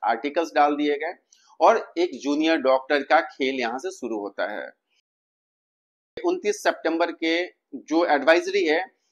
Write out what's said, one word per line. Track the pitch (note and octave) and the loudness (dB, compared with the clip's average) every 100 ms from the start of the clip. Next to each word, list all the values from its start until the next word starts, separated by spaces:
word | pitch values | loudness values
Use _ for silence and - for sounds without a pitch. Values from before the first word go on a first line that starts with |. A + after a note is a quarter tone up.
articles | G#3 A#2 C#3+ D3 D#3+ | -4 -2 -2 -4 0
डाल | D3 D3 D3 | 2 2 2
दिए | D3 D3 | -2 -2
गए | D#3 F#3 _ _ _ - | -6 -10 _ _ _ 2
और | E3 A3+ - E3 | 4 4 0 -2
एक | F3 B2+ | -2 -2
junior | C3 D3 D#3+ D#3+ | -2 0 2 2
doctor | C3 C3 - D3 | 2 2 2 -2
का | C3+ D#3 | 2 2
खेल | E3 - C3 | 2 -2 -4
यहाँ | C3+ A#2 B2+ | -2 -4 -6
से | F#3 | -10
शुरू | F#3+ A#2+ A2 | -10 -8 -6
होता | G2+ G2 F#2 | -6 -6 -6
है। | G#2 B1+ - _ _ _ _ _ _ _ _ _ _ _ _ _ - | -6 -10 -16 _ _ _ _ _ _ _ _ _ _ _ _ _ -6
उनतीस | F3 F#3 G#3 G3+ | -2 -2 -2 -2
सितंबर | F3+ - E3 E3 E3+ | -2 -2 -2 0 -2
के | D#3+ E3 E3 F3+ - _ | -2 -2 -2 -4 -10 _
जो | C3 - D#3+ F3 | -18 -2 2 2
advisory | C#3+ C3 E3+ F3 G3 | 4 4 4 2 0
है, | E3 D#3+ F#3 _ _ | 2 0 -2 _ _